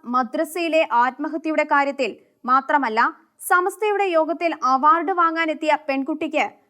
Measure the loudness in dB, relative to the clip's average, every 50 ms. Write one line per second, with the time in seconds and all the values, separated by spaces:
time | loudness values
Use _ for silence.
0 | -10 -4 -2 -2 -2 -2 -2 -4 -4 -4 -4 -4 -4 0 0 0 0 2 2 0
1 | 0 0 -2 -4 -8 -6 -6 -6 -4 -4 -2 -2 0 2 2 2 2 0 -2 -4
2 | -4 -4 -4 -10 _ _ _ _ -2 0 0 2 2 2 0 0 0 0 0 0
3 | 0 0 0 -6 _ _ _ -10 -4 0 2 2 2 0 -2 -2 -2 -2 0 0
4 | 0 2 2 2 0 0 -2 -2 -2 -4 -2 -2 0 0 2 4 6 4 4 4
5 | 2 -2 0 0 0 0 0 0 -2 -2 -2 -2 0 0 0 0 0 -2 -4 -4
6 | -2 -4 -4 -4 -4 -4 -2 -2 -2 -2 -4 _ _ _